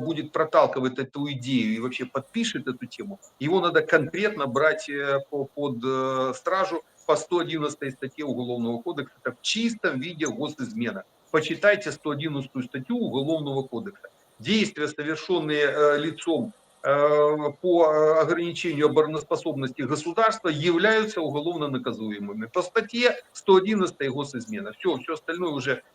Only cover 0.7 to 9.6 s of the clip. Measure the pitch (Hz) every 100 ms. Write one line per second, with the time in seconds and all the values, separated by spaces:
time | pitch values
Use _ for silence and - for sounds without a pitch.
0.7 | 139 127 127 135 143 147 135 123 127 107
1.7 | 110 123 123 123 135 - 226 226 147 135
2.7 | 127 120 - 101 98 _ - 139 185 170
3.7 | 165 156 160 160 180 208 214 139 123 156
4.7 | 151 - 143 139 139 139 143 135 - 139
5.7 | 117 131 131 131 131 131 127 170 185 185
6.7 | 165 - _ - 147 - 175 156 160 147
7.7 | 147 139 - 135 - 147 120 120 123 117
8.7 | 117 175 147 131 _ 131 123 - 220